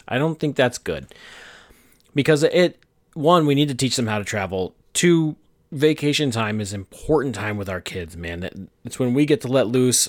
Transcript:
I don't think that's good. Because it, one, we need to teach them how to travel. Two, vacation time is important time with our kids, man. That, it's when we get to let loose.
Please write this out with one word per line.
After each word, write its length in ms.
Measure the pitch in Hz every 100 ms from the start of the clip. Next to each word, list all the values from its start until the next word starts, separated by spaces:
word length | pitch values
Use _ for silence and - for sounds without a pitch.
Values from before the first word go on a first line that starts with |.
| -
I 100 | 120
don't 220 | 160 156
think 160 | 151 139
that's 220 | 123 -
good. 300 | - 80 131 - - - - - - _ _ _ _ 143
Because 280 | 135 147
it, 340 | 156 175 175 - _ _ _ 160
one, 320 | 147 175 151
we 80 | 139
need 140 | 147
to 60 | 123
teach 200 | 131 -
them 100 | 113
how 140 | 107
to 40 |
travel. 520 | 98 107 95 95 90 - _
Two, 420 | - 175 170 156 - _ _ _
vacation 580 | 147 151 156 147 147 143
time 320 | 117 107 107
is 100 | 101
important 640 | 101 95 - - 151 135
time 240 | 107 107 104
with 100 | 98
our 140 | 92
kids, 340 | - 95 82 82
man. 260 | 85 85
That, 120 | 90 - 90 _ -
it's 140 | -
when 160 | 127 127
we 100 | 147
get 160 | 143
to 60 | 123
let 180 | 131 107
loose. 420 | 127 127 117